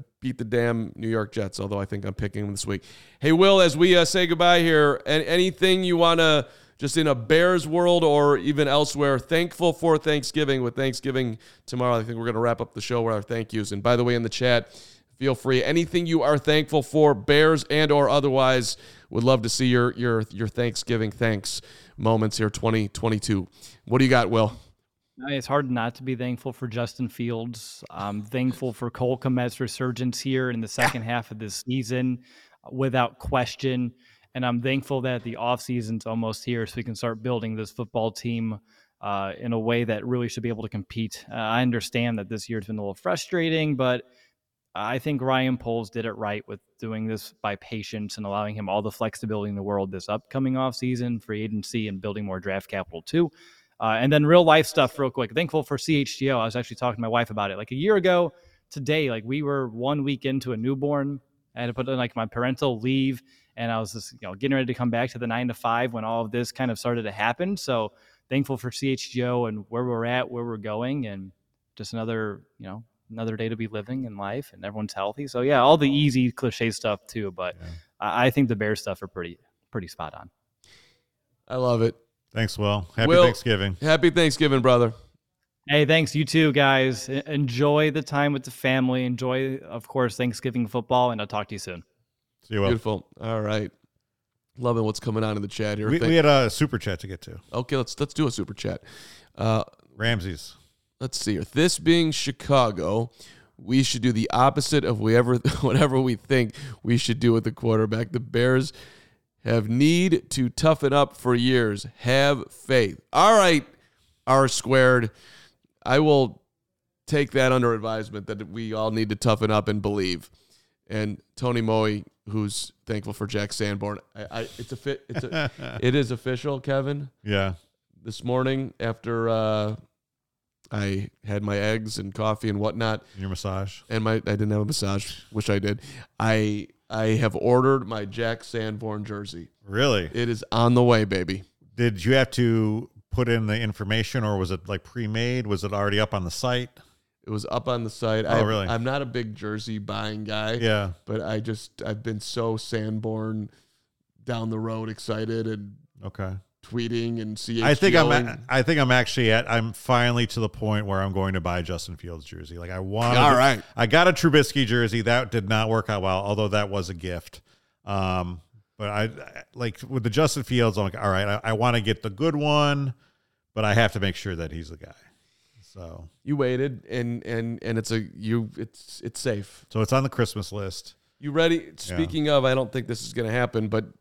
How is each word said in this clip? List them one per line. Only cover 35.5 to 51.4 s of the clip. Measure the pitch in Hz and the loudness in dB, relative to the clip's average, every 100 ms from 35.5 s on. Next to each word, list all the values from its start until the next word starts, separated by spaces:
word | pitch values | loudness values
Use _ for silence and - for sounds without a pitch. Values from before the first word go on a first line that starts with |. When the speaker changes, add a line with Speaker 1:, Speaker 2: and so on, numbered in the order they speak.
| 123 - 123 110 110 113 | -2 -2 -4 -2 -6 -4
Speaker 2:
almost | 113 113 107 - | -4 -4 -4 -4
here | 117 110 | -4 -4
so | 120 | -6
we | |
can | 117 | -8
start | 107 117 113 | -6 -6 -4
building | 123 120 113 110 | -4 -4 -4 -8
this | 104 | -8
football | - 110 117 110 | -10 -6 -2 -2
team, | - 120 117 113 104 _ _ _ _ | -4 -4 -2 -4 -6 _ _ _ _
uh, | 101 98 98 - | -6 -4 -4 -6
in | 117 | -4
a | 117 | -2
way | 113 117 117 | 0 0 0
that | 107 120 | -2 -2
really | 123 120 | -2 -2
should | 120 | -4
be | 117 | -6
able | 110 | -6
to | 110 | -8
compete. | 104 - 117 110 - - | -8 -8 -6 -6 -8 -12
Uh, | 117 | -6
I | 110 120 | -2 0
understand | 127 117 - 120 120 110 | 2 0 -2 -2 -2 -4
that | 98 | -6
this | 107 - | -10 -6
year's | 110 101 | -8 -6
been | 107 | -8
a | |
little | 101 | -6
frustrating, | 95 180 175 - 180 165 160 151 131 | -6 -4 -4 -2 -2 0 0 0 0
but | 127 123 - _ _ _ _ _ _ 95 | 0 0 -6 _ _ _ _ _ _ -8
I | 107 127 | -4 -4
think | 156 139 | -2 -2
Ryan | 131 131 131 123 | 2 2 2 -2
Poles | 117 117 107 | -4 -6 -6
did | 117 113 | -8 -8
it | |
right | 107 104 104 - | -6 -6 -6 -10
with | 104 _ - | -16 _ -12
doing | 113 110 110 | -8 -6 -4
this | 110 - _ | -6 -10 _
by | 107 98 | -6 -6
patience | - 110 - 110 104 - | -8 -10 -8 -10 -10 -10
and | 101 | -6
allowing | 101 104 | -4 -4
him | 107 98 | -6 -4
all | 104 | -2
the | 104 | -2
flexibility | - 113 - 107 107 104 | -4 -6 -4 -6 -4 -4
in | 101 | -6
the | |
world | 98 101 98 | -4 -2 -2
this | 92 - | -6 -6
upcoming | 110 _ 139 131 | -8 _ -4 -2
offseason, | 131 131 - 127 123 123 113 | 0 -2 -2 -4 -4 -4 -6
free | - 107 | -6 -6